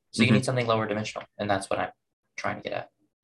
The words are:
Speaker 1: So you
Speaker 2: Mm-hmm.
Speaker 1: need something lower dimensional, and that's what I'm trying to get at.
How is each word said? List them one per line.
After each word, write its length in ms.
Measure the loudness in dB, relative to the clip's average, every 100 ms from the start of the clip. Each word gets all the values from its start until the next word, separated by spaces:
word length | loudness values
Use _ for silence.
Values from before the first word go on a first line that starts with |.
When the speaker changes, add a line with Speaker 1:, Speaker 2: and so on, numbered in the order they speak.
| _
Speaker 1:
So 120 | 2
you 60 | 4
Speaker 2:
Mm-hmm. 60 |
Speaker 1:
need 100 | 4
something 220 | 4 0 2
lower 200 | 0 0
dimensional, 400 | -2 -4 -8 -10 -6
and 100 | -2
that's 220 | -2 0
what 80 | -2
I'm 120 | -4 -8 _ _ _ -8
trying 200 | -6 -6
to 60 |
get 100 | -6
at. 140 | -8 -10 _ _ _